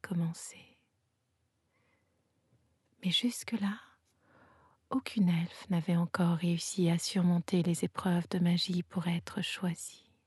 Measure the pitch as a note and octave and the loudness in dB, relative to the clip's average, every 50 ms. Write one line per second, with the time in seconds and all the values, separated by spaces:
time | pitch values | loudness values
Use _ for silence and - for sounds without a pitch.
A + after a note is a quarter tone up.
0 | - - F3+ E3+ E3 E3 E3+ - - - - - - - _ _ _ _ _ _ | -8 -6 -4 -2 -2 -2 -4 -6 -12 -16 -16 -18 -20 -20 _ _ _ _ _ _
1 | _ _ _ _ _ _ _ _ _ _ _ _ _ _ _ _ _ _ _ _ | _ _ _ _ _ _ _ _ _ _ _ _ _ _ _ _ _ _ _ _
2 | _ _ _ _ _ _ _ _ _ _ _ _ _ _ _ _ _ _ _ _ | _ _ _ _ _ _ _ _ _ _ _ _ _ _ _ _ _ _ _ _
3 | - F#3 E3 - - B3 A#3+ - - - A#3 A3 G3+ G3 G#3 - - - _ _ | -2 -2 0 0 0 0 -2 -4 -6 -6 -4 -2 -2 -2 -4 -4 -10 -18 _ _
4 | _ _ _ _ _ _ _ _ - - _ _ _ _ _ _ _ - - C4+ | _ _ _ _ _ _ _ _ -20 -20 _ _ _ _ _ _ _ -6 -4 -4
5 | - - - A3 F#3+ F3 F3 E3 E3+ E3+ - - - - F#3 E3+ D#3+ - F3 E3+ | -4 -2 0 2 4 4 4 2 0 -2 -6 -10 -6 -2 -2 -2 0 2 2 2
6 | F3 E3 - - F3 E3+ E3+ D#3+ F3 F3 E3+ E3 - - - F#3+ F3 E3+ E3+ E3+ | 2 0 0 2 2 2 2 2 2 0 0 0 -2 -4 -2 2 2 4 4 2
7 | - - - G3 F3 F3 F3 F3 - - - F3+ D#3+ F3 E3+ - - F3 - - | 0 -2 0 2 4 4 4 2 2 2 2 2 2 2 0 0 -2 -4 -4 -2
8 | - F#3 F3 F3 E3+ - - F3+ F3 F3 F3 F3 - - F3+ F3 E3+ - - F#3 | -2 0 0 0 0 -2 0 2 2 4 4 2 2 0 0 -2 -2 -4 -4 -4
9 | E3 F3 E3+ E3+ - - - G3+ F3+ - - - F#3+ F3 E3 - - - - - | -2 -2 -2 -2 -4 -6 -6 -6 -6 -6 -6 -4 -4 -4 -4 -4 -8 -14 -16 -18
10 | _ _ _ _ _ | _ _ _ _ _